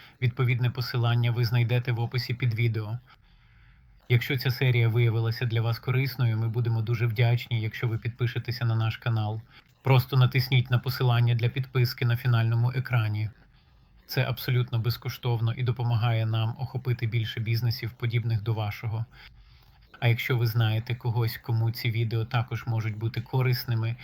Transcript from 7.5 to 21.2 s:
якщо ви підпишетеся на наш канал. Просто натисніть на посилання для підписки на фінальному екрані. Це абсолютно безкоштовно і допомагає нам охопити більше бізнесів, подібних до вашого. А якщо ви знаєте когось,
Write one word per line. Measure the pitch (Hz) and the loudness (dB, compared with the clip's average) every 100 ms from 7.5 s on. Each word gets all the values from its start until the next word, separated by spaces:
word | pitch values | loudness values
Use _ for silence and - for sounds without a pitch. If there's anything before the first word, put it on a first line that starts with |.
| 113 | -2
якщо | 110 - 117 | -2 -2 -2
ви | 110 | -2
підпишетеся | 117 - 120 - 120 120 | -4 -2 -2 -2 -6 -4
на | 120 | 0
наш | 110 110 - | 0 0 -2
канал. | 123 110 107 110 - - - _ | -2 0 -2 -4 -10 -20 -20 _
Просто | - 131 - 131 | 4 4 4 4
натисніть | 123 135 127 131 - | 4 2 2 2 2
на | 120 | 0
посилання | 131 127 127 120 120 | 0 0 2 4 4
для | 117 120 | 2 0
підписки | 139 131 135 123 - 120 | -2 -2 0 0 2 0
на | 117 | 2
фінальному | 123 117 113 117 123 | 2 2 4 2 0
екрані. | 131 - 123 107 104 110 - - _ _ _ _ - - | -2 0 0 0 -2 -4 -8 -20 _ _ _ _ -20 -6
Це | - | -2
абсолютно | 123 120 - 123 120 117 | -2 -2 0 0 0 0
безкоштовно | 113 117 127 - 123 117 113 | 0 -2 -6 -6 -2 0 0
і | 113 | 0
допомагає | 123 120 120 113 120 113 110 | -2 0 0 0 2 0 0
нам | 113 113 - | 0 -2 -4
охопити | 127 127 127 117 113 | -6 -4 -4 -2 -2
більше | 117 110 - | -2 -2 -4
бізнесів, | 110 113 120 120 110 | -2 0 0 -2 -6
подібних | - 120 117 113 113 | -6 -2 -2 0 -2
до | 104 | -2
вашого. | 110 104 - 117 110 113 - - - - - - - - - | -2 -4 -6 -6 -6 -8 -12 -20 -20 -20 -20 -20 -20 -20 -2
А | 120 | 0
якщо | 113 - 123 | 0 0 0
ви | 117 | 2
знаєте | 117 110 110 - | 2 2 0 -2
когось, | 120 123 113 | -4 -2 0